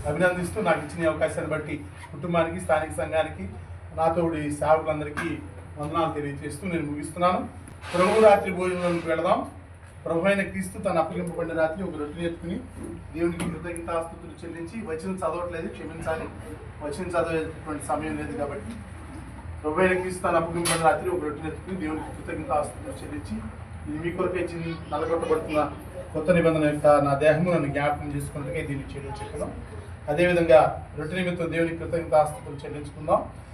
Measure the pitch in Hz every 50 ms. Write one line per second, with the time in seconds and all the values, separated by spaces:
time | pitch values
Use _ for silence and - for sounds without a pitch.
0 | - 147 147 160 185 180 175 180 175 175 - 214 185 175 156 151 151 151 - 170
1 | 170 160 156 151 160 156 - 175 160 151 156 151 151 151 151 147 - - - -
2 | - - - 143 180 175 175 165 160 165 175 185 185 - 160 151 160 156 151 165
3 | 160 151 - 127 - - 156 - 190 190 - - - - - - - - - 156
4 | 160 170 165 175 170 165 160 151 151 147 143 - 151 151 160 160 156 156 151 151
5 | 151 147 147 - 170 160 143 131 - - - - - - - 147 147 156 160 -
6 | 160 160 151 151 147 143 143 143 151 143 143 - 196 185 165 160 147 147 147 147
7 | 147 - - 175 175 180 185 226 - - - - - - - - - - - 170
8 | 185 202 214 220 220 214 202 196 190 190 180 175 185 185 180 180 175 175 170 170
9 | - 165 160 165 170 185 - - - - - - - - - - - - - -
10 | - 156 165 165 175 196 202 196 180 170 - 196 185 - - - - 196 170 165
11 | 160 - 175 180 180 170 165 165 165 160 160 160 160 160 - 196 190 175 156 151
12 | 147 147 156 170 170 170 170 - 175 170 190 247 - - - - - - 170 -
13 | - - - 160 170 175 170 170 175 170 165 156 165 175 170 170 170 175 170 165
14 | 160 - - - - 160 156 - - 170 165 170 170 165 - 226 214 - 160 160
15 | 180 190 185 180 180 156 160 175 175 175 170 165 165 - - - - 151 165 165
16 | - 165 160 160 151 - - - - - 151 - - - - - 151 147 143 185
17 | 180 170 170 170 165 165 165 160 156 147 - - - 147 151 143 - 160 156 151
18 | 151 156 151 147 147 147 - - 143 143 139 - - - - - - - - -
19 | - - - - - - - - - - - - - 151 156 175 190 185 185 185
20 | 185 185 180 - - 175 170 165 165 170 170 170 170 165 165 165 165 160 151 -
21 | - 185 175 147 147 151 147 151 156 160 160 - - 185 190 185 156 156 156 165
22 | - - - - - 165 170 165 160 170 160 147 147 - - - - - - -
23 | - - - - - - 214 226 226 - - - - - - - - 147 151 156
24 | 165 170 170 185 185 180 180 180 170 170 165 170 165 165 165 160 - - 151 160
25 | 160 165 165 165 170 - - - - - 151 151 147 - - - - - - -
26 | - - - 156 156 185 180 170 165 165 156 156 151 151 147 143 147 151 147 143
27 | 139 139 139 135 151 156 151 156 180 180 170 160 147 139 139 143 143 147 147 -
28 | 151 147 139 143 139 - - 147 143 135 131 156 147 139 139 135 - - - 139
29 | 139 135 135 - - - - - - - - - - - - - - - - -
30 | - 147 147 165 180 180 175 170 170 165 160 151 143 - - - - - - 147
31 | 156 156 175 185 180 175 170 - 165 160 160 165 170 165 165 165 156 151 170 165
32 | 165 - 160 151 147 151 - - - - - - - 147 147 147 147 - - -
33 | 151 160 196 - - - - - - -